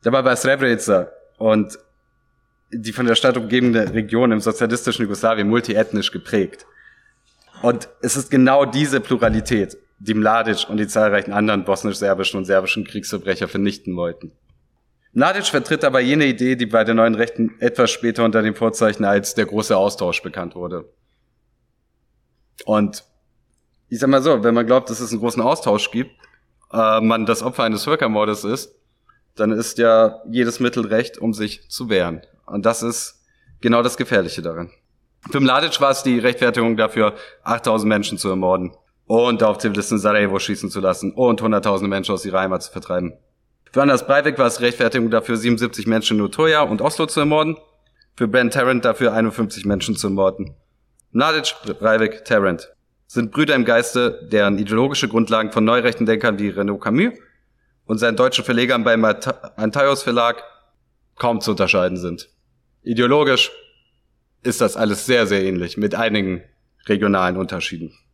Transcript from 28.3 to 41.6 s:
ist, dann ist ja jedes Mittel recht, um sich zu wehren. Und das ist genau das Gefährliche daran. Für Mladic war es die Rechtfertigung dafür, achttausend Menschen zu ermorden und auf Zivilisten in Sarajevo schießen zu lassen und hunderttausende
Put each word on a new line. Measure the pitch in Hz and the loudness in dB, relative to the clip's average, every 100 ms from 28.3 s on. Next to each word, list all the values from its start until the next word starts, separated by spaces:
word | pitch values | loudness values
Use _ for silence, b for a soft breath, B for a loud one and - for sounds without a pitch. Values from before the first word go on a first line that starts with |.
| 104 | -2
ist, | 101 131 - _ _ _ _ b _ | -4 -6 -8 _ _ _ _ b _
dann | - 107 | -2 0
ist | 107 117 - | 0 -4 0
ja | 117 113 113 - - | 4 6 4 0 -6
jedes | 117 120 117 | -2 -2 0
Mittel | 120 120 107 | -2 0 0
recht, | 110 127 - | -2 -2 -4
um | 113 | -4
sich | 107 107 - _ | -4 -6 -8 _
zu | - 123 | -12 -2
wehren. | 98 87 82 - _ - | 0 0 -6 -14 _ -10
Und | 104 | -2
das | 104 113 | 0 0
ist | 117 117 - _ _ _ _ - | -4 -6 -10 _ _ _ _ -4
genau | 120 117 | 0 2
das | 120 - | 0 -4
Gefährliche | 123 104 87 - | 0 0 0 -6
daran. | 82 82 85 _ _ _ _ _ - | -10 -10 -12 _ _ _ _ _ -6
Für | 139 | 0
Mladic | 135 131 156 - | 2 2 0 0
war | 139 | 0
es | 135 | 2
die | 135 120 | 0 2
Rechtfertigung | 120 120 123 113 117 110 | 0 2 0 2 0 0
dafür, | 110 117 107 104 B B | 0 2 0 -2 B B
achttausend | - 117 120 110 107 | -6 -2 0 0 2
Menschen | 104 101 98 | 0 -2 -6
zu | 101 | -4
ermorden | 95 92 92 90 - _ _ _ | -2 2 0 -2 -12 _ _ _
und | 113 123 113 | 2 2 2
auf | 110 104 | 2 2
Zivilisten | 113 101 101 110 | -2 -2 -2 0
in | |
Sarajevo | 104 107 101 95 | 2 2 2 0
schießen | - 98 98 | -4 -6 -6
zu | 101 | -2
lassen | 95 90 98 | -2 -2 -4
und | - 123 110 | 0 0 2
hunderttausende | 110 104 | 0 0